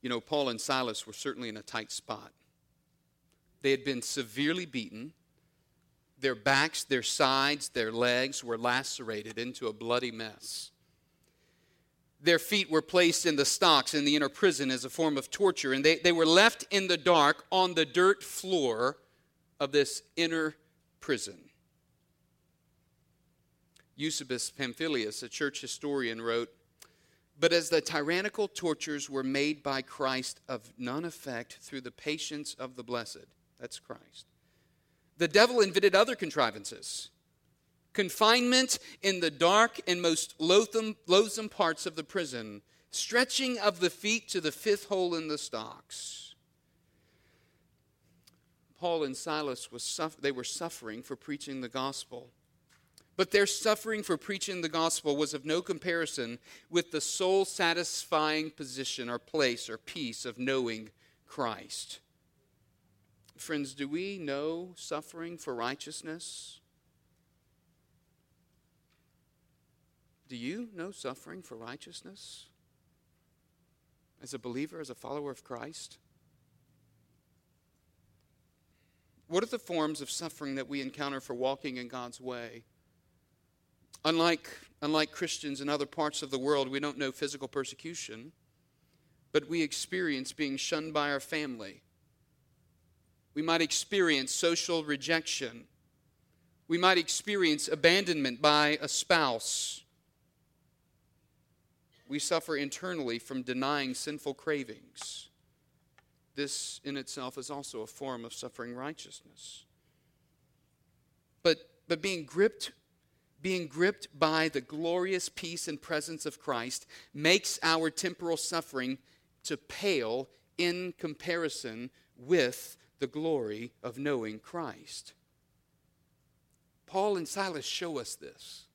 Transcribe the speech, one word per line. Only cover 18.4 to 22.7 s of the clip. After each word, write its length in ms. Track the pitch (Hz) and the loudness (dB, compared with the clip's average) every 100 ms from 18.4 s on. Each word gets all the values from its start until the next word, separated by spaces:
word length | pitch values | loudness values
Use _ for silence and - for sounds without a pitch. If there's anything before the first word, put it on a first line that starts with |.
| 185 185 135 113 123 147 _ _ _ _ _ _ | 0 2 2 2 0 0 _ _ _ _ _ _
of 140 | 139 | 2
this 300 | 143 139 - - - | 4 2 0 -10 -2
inner 380 | 170 165 156 - _ _ _ _ | 0 2 -2 -4 _ _ _ _
prison. 380 | - 127 101 87 - _ _ _ _ _ _ _ _ _ _ _ _ | -4 -2 -2 -12 -20 _ _ _ _ _ _ _ _ _ _ _ _